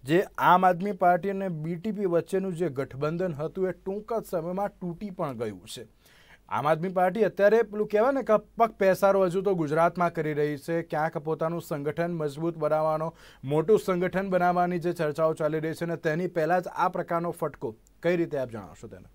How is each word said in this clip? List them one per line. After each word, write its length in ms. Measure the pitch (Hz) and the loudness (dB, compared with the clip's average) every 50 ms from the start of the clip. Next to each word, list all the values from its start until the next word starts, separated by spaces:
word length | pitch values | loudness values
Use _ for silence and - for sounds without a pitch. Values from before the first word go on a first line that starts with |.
| - | 0
જે 200 | 127 156 180 202 - _ - | 2 2 2 2 0 _ 2
આમ 280 | 127 151 175 180 185 | 4 6 6 6 6
આદમી 260 | 185 185 165 185 202 | 4 2 2 -2 -6
પાર્ટી 380 | 202 185 190 175 180 175 - 196 | -2 2 4 4 4 4 0 -2
અને 180 | 196 196 196 190 | -4 -4 -4 -4
બી 280 | 170 151 151 165 175 | -6 -6 -6 -6 -8
ટી 160 | 170 170 220 | -6 -6 -6
પી 120 | 202 202 208 | -6 -2 -2
વચ્ચેનું 500 | 185 170 165 160 - - 190 185 190 180 | 2 2 0 0 0 -4 -2 -2 -2 -4
જે 120 | 160 180 165 | -2 -4 -4
ગઠબંધન 680 | 131 131 135 123 - 131 143 151 165 175 185 185 160 | -2 -4 -6 -6 -6 -4 -4 -4 -2 -2 -4 -4 -4
હતું 340 | 131 151 160 - 190 185 185 | -6 -8 -8 -4 -2 -2 -2
એ 40 | |
ટૂંક 420 | 175 180 _ 190 196 208 214 - 226 | -4 -6 _ -8 -8 -8 -6 -4 -6
જ 100 | 220 - | -6 -4
સમયમાં 420 | - - 175 156 175 180 190 202 196 | -4 -6 -4 -4 -4 -4 -4 -4 -6
તૂટી 420 | 208 _ - 175 170 165 214 202 | -6 _ -10 -10 -8 -8 -10 -12
પણ 260 | 185 - 175 143 131 | -8 -6 -6 -6 -4
ગયું 300 | 110 120 110 101 92 87 | -6 -6 -8 -8 -10 -14
છે. 200 | - - 127 110 110 _ _ _ - _ _ - _ - _ _ - | -16 -16 -16 -16 -18 _ _ _ -20 _ _ -20 _ -20 _ _ -4
આમ 180 | 92 107 127 | -4 -2 2
આદમી 220 | 147 160 156 165 190 | 2 0 2 0 -4
પાર્ટી 340 | 180 185 180 185 180 226 214 | 0 2 2 2 4 2 0
અત્યારે 380 | 175 - - 196 202 208 226 | 0 2 4 4 6 6 6
પેલું 260 | 233 220 202 208 214 214 | 2 2 -2 -4 -4 0
કહેવાય 240 | - 208 220 262 | 2 4 4 4
ને 100 | 277 269 | 2 0
કે 140 | 233 - 214 208 208 - _ - | 2 2 2 2 2 -4 _ 0
પગ 120 | 233 226 | 0 0
પેસારો 540 | - - 202 190 185 180 - 196 196 196 190 | 2 2 4 4 4 6 4 4 6 6 4
હજુ 180 | 180 165 196 | 2 2 0
તો 120 | 190 202 196 | 0 0 0
ગુજરાતમાં 580 | 175 160 143 151 160 165 175 170 185 175 170 | 0 0 0 2 4 4 2 2 2 -2 0
કરી 220 | 170 165 156 156 151 | 0 -2 -4 -2 0
રહી 220 | 143 151 151 147 | 0 0 0 -2
છે, 260 | 139 - - 165 170 | -4 -4 -4 -4 -4
ક્યાંક 360 | 165 - - 151 151 160 - 165 | -2 -2 -2 -2 -2 -2 -2 -6
પોતાનું 440 | - 156 160 151 165 160 170 170 | -4 -4 -4 -2 -2 -4 -4 -6
સંગઠન 500 | 160 - 170 147 143 151 147 - 170 175 175 | -6 -6 -8 -4 -4 -4 -2 -2 -4 -2 -2
મજબૂત 420 | 165 151 151 139 147 165 170 165 | -2 -4 -4 -4 -4 -4 -4 -4
બનાવવાનો, 580 | 165 151 151 151 156 156 156 156 156 160 165 - - - - - - - | -2 0 0 2 2 2 0 0 -2 -4 -6 -8 -12 -20 -20 -20 -14 -6
મોટું 340 | 135 147 156 160 160 214 214 | -2 0 0 4 4 4 4
સંગઠન 520 | 208 - 185 175 185 180 175 185 196 196 | 4 0 0 0 0 -2 -2 -2 -2 0
બનાવવાની 480 | 185 180 180 180 175 180 175 175 180 175 | 0 2 2 2 2 2 2 0 0 -2
જે 140 | 156 175 | -2 -4
ચર્ચાઓ 420 | 170 170 165 151 147 160 160 160 160 | -2 0 -2 -2 0 2 2 0 2
ચાલી 260 | 156 160 151 156 160 | 2 -2 0 0 0
રહી 140 | 151 160 156 | -2 -4 -4
છે 100 | - 170 | -4 -4
અને 120 | 170 170 | -4 -4
તેની 300 | - - 165 151 165 185 | -2 -2 -2 0 0 -2
પહેલા 340 | 180 175 175 156 156 175 185 | -2 -2 -2 0 2 0 0
જ 60 | 180 | 0
આ 220 | 185 - - 165 185 | -4 -2 -2 -2 0
પ્રકારનો 420 | 180 180 165 - 170 170 170 175 | 0 -4 -4 -2 -2 -2 -2 -4
ફટકો, 460 | 160 - 170 151 - - - 120 107 _ _ _ _ _ | -6 -4 -6 -6 -6 -6 -10 -10 -10 _ _ _ _ _
કઈ 140 | - 170 180 | 0 2 2
રીતે 220 | 170 170 156 151 139 | 2 0 -2 -2 -4
આપ 120 | 131 120 | -4 -4
જણાવશો 380 | 110 110 98 82 78 - - 110 | -6 -12 -12 -14 -18 -18 -18 -18
તેને? 160 | 101 92 101 - | -18 -18 -20 -20